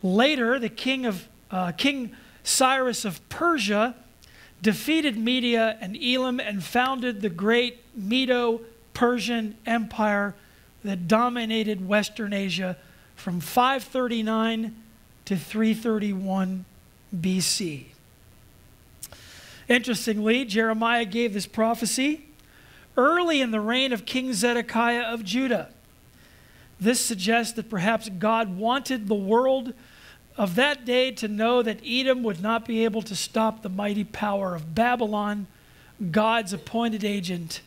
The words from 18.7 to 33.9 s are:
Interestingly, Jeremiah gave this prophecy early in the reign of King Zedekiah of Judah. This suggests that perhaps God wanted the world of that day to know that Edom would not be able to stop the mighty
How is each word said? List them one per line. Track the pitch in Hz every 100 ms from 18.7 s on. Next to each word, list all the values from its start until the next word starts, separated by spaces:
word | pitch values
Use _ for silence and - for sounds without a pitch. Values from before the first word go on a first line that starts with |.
| - - - - - - - - - -
Interestingly, | 247 254 226 - 214 214 240
Jeremiah | 262 202 226 220 226 240 233
gave | 214 240
this | 202 -
prophecy | - 226 233 226 - 269 311 - - - - - - - -
early | 262 339 349 302
in | 254
the | 220
reign | 208 247 269
of | 233 -
King | 254 262
Zedekiah | 220 240 240 233 226 233 240
of | 233 233
Judah. | 196 226 269 214 147 - - - - - - - - - - -
This | 196 247
suggests | - 220 185 233 226
that | - -
perhaps | 202 185 226 226
God | 185 214 226 220 180
wanted | 220 269 - 254 202
the |
world | 208 190 226 262 262 247 240 - - - - - -
of | 196 175
that | 277 285
day | 240 247 262
to | - 220
know | 208 226 247
that | 226 202 -
Edom | 240 262 254
would | 233 170
not | 202 226 226
be | 226
able | 226 220
to | - 185
stop | - 226 220 220
the | 202
mighty | 185 208